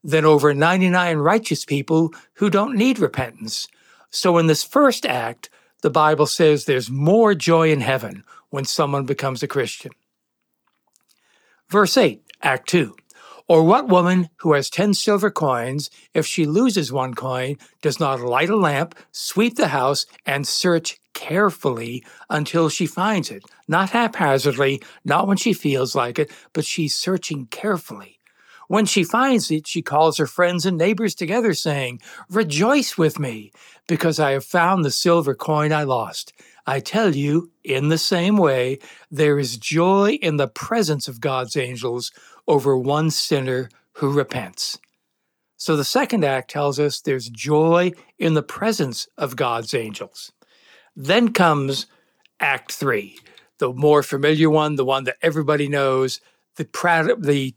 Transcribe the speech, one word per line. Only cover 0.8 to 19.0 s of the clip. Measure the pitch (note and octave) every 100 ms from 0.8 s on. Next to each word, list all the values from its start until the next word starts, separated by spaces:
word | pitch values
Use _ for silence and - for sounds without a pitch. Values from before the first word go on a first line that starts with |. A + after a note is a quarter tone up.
| F3+ F3+ F3 D#3
righteous | D3 G#3+ A3 D#3
people | - C#3 C3+ D#3+ D#3+ - - -
who | G3+
don't | G3 A3 A#3
need | B3+ A#3+
repentance." | E3 - B2 - A2 - - _ _ _ _
So | - F#3 E3+
in | D#3+
this | D3+
first | - C#4 C#4 A3+ -
act, | B2 A#2 A#2+ - _ _ _
the | D#3
Bible | D#3+ D3+ D3+ D3+
says | - D#3+ D3 -
there's | B2+ A2+
more | C3+ D3+ G#3+ A3 F3+
joy | E3+ E3 D#3+
in | D3
heaven | A#2 C3 A2 G2+ - - _
when | C#3 C3+
someone | - C#3+ C#3+ C3
becomes | C#3 C#3 B2
a | C#3+
Christian. | C#3 A2+ - - - _ _ _ _ _ _ _ _ _ _ _ _ _ _ _ _ -
Verse | G#3 G3 C4+
eight, | F3 G#2+ _ -
Act | D3 C3 -
two. | F3+ A#2 - _ - - - -
"Or | E3
what | D#3+ A#3+ C4+
woman | F3+ F3 F#3 E3+ -
who | E3
has | C#3+ C3+
ten | - G#3 F#3+
silver | - G3+ G3+
coins, | - D3 B2 A#2+ C#3+ C#3 - _ D#3+
if | D#3
she | - D3+
loses | E3 B3+ F#3+ C3
one | C3+ C3
coin, | A#2+ C3 B2+ B2+ C#3+ - _
does | D#3 -
not | D3 C3
light | B2 B2 E3+
a | G#3+
lamp, | E3+ C#3+ E3 -